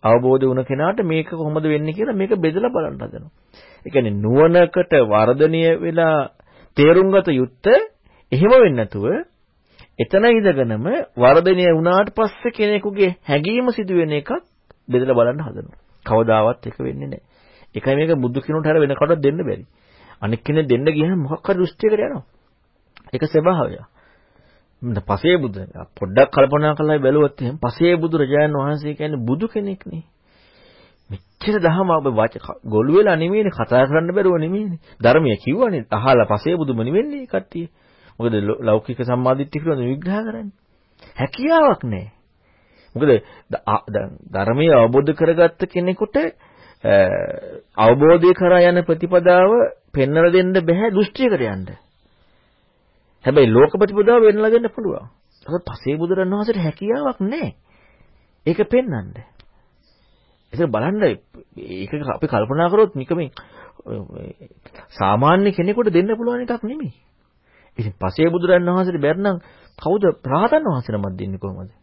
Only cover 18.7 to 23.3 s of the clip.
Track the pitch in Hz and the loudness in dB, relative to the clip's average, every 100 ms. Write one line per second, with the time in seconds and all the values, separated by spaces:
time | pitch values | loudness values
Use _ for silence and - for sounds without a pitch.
18.7 | 160 143 135 147 165 139 160 156 95 - | 2 2 0 0 2 0 -2 -6 -8 -10
19.7 | _ _ _ - - 101 117 - 151 147 | _ _ _ -20 -10 -6 -4 0 -2 2
20.7 | 120 147 151 160 185 139 156 - 185 180 | 2 2 0 0 -2 -4 -6 -4 -2 -2
21.7 | _ 220 208 254 277 - _ _ _ _ | _ -2 0 -2 -6 -14 _ _ _ _
22.7 | _ _ _ - 127 123 | _ _ _ -10 -6 0